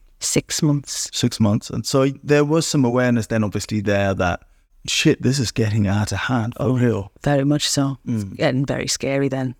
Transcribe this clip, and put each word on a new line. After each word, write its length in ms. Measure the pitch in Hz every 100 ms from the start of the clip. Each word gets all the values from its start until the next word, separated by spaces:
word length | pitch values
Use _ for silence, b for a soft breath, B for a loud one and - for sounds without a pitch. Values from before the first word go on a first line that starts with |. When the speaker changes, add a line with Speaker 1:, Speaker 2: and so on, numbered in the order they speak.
| - -
Speaker 1:
Six 440 | - - - -
months. 460 | 156 143 131 - -
Speaker 2:
Six 260 | - 120 -
months. 320 | 110 113 -
And 160 | 113 110
so 220 | 139 139 135
there 200 | 131 147
was 220 | 147 165 156
some 180 | 147
awareness 440 | 123 123 123 120 107
then, 160 | 113
obviously, 360 | 104 104 - 107
there 340 | 101 101 98
that, 260 | 95 90 87 - _ _ _ -
"Shit, 340 | - 156 -
this 160 | 120 139
is 140 | 110
getting 340 | - 107 107 98
out 240 | 104 104
of 80 | 98
hand, 360 | - 127 110 -
for 160 | 117 127
real." 360 | 123 101 92 -
Speaker 1:
Very 220 | 143 143
much 240 | 139 147 -
so. 300 | - 139 135
It's 200 | - 113
Speaker 2:
Mm. 120 | 98 98
Speaker 1:
getting 300 | 151 131 139
very 220 | - 127
scary 400 | - 131 139 139
then. 260 | 135 131